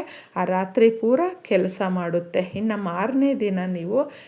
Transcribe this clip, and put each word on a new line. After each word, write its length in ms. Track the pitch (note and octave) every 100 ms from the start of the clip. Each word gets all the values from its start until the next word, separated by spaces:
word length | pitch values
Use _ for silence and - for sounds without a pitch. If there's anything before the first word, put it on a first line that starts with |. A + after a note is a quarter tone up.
| - - - F#3
ಆ 80 |
ರಾತ್ರಿ 460 | F3+ F#3 F#3+ A3+ A3+
ಪೂರ 300 | A3+ A3+ C4 F4+ -
ಕೆಲಸ 400 | - G3 F#3 - F#3+
ಮಾಡುತ್ತೆ. 540 | F#3 E3+ E3+ F3 F#3 F3+
ಇನ್ನು 220 | G3 A3 G#3 F#3+
ಮಾರನೇ 440 | F3 G#3+ C4+ C#4
ದಿನ 240 | B3 G#3 F#3 F3+
ನೀವು 460 | F3 E3+ A3+ D4 -